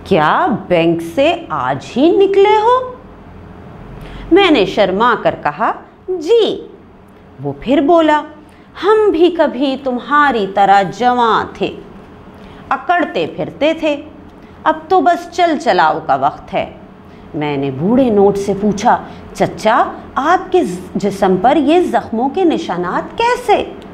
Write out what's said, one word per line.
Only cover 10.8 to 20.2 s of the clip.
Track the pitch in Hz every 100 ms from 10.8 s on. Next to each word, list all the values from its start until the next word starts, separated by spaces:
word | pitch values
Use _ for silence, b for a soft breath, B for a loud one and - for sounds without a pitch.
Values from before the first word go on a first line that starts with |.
जवां | 190 - 247 247 233 185 - -
थे, | 170 - - - - - - - B B B
अकड़ते | 262 - 349 302 - 156
फिरते | - - - 294 320
थे, | 311 285 - - - - B B -
अब | 311 -
तो | 370
बस | 359 339 -
चल | - 349 302
चलाओ | 240 180 156 156 156
का | 139
वक्त | 135 - -
है।" | 170 - - - - B B B
मैंने | 156 147 143 139
बूढ़े | 131 175 247 254
नोट | 202 202 196
से | -
पूछा, | 196 208 - 226 180 B B B
"चचा, | - 180 - 214 247 370 B B
आपके | -